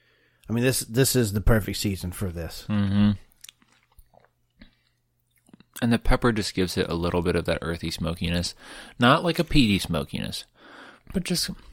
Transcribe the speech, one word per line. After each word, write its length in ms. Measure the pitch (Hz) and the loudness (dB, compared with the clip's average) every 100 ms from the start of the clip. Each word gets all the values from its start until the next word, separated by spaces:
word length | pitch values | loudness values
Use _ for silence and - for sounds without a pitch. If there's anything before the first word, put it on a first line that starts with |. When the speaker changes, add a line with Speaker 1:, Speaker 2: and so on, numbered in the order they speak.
| _ _ _ _ - | _ _ _ _ -6
Speaker 1:
I 40 | |
mean, 100 | 113 | 0
this, 160 | 127 123 | 2 0
this 340 | - 113 113 127 | -2 0 2 2
is 180 | 113 | 2
the 80 | 104 | 2
perfect 360 | - 113 98 101 | 4 4 2 -4
season 340 | 107 95 90 | -4 -4 -6
for 180 | - 98 | -6 -8
this. 340 | 85 82 - - | -8 -10 -12 -4
Speaker 2:
Mm-hmm. 440 | 104 101 101 104 101 - _ - _ _ _ _ - - _ _ _ _ _ - _ _ _ _ _ _ _ _ - _ - | -2 0 4 4 2 -6 _ -20 _ _ _ _ -20 -20 _ _ _ _ _ -20 _ _ _ _ _ _ _ _ -20 _ -4
And 100 | 117 | 0
the 80 | 117 | 2
pepper 320 | - 127 123 | 4 4 4
just 220 | 110 98 | 0 -2
gives 240 | - 92 - | -2 -2 -2
it 120 | - | -2
a 40 | |
little 280 | 85 87 87 | -2 0 0
bit 140 | 87 85 | 0 0
of 100 | 82 | 0
that 140 | - | -2
earthy 300 | 76 85 82 | -4 -6 -6
smokiness. 640 | - 82 85 87 85 87 - - - - - | -4 -6 -4 -4 -2 -4 -8 -18 -20 -18 0
Not 260 | 120 156 | 4 4
like 160 | 170 165 | 2 -2
a 40 | |
peaty 340 | 160 147 117 95 | 2 4 4 2
smokiness, 680 | - 80 71 - - - - _ - - - - - | 0 -4 -4 -8 -8 -10 -14 _ -20 -20 -20 -20 -8
but 100 | 196 | -6
just, 260 | 175 180 - 202 - | -4 -4 -4 -8 -16